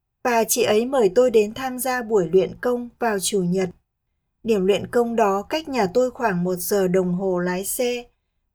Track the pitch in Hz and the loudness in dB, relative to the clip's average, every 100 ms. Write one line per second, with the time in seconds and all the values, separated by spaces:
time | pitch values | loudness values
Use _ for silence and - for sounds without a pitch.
0 | _ _ 254 233 220 254 208 214 240 269 | _ _ 0 0 2 2 2 2 2 2
1 | 202 180 254 220 208 226 262 254 254 254 | 4 4 4 4 2 -2 -8 -6 -4 -4
2 | 220 220 165 185 165 170 240 247 240 - | 0 0 2 2 2 -2 -4 -4 -6 -4
3 | 240 202 175 202 175 185 185 - _ _ | -2 -2 -2 -2 0 0 -2 -6 _ _
4 | _ _ _ _ 226 214 185 196 - 240 | _ _ _ _ -2 0 2 0 0 -2
5 | 233 226 208 196 202 311 320 262 196 202 | 0 2 0 0 -4 -6 -4 -2 0 2
6 | 254 - 233 180 180 180 - 208 185 185 | 0 -2 -2 -2 -2 -4 -2 0 2 2
7 | 180 175 196 180 180 180 196 - 247 247 | 0 -2 -2 -2 -2 -4 -6 -4 -4 -4
8 | 240 _ _ _ _ | -10 _ _ _ _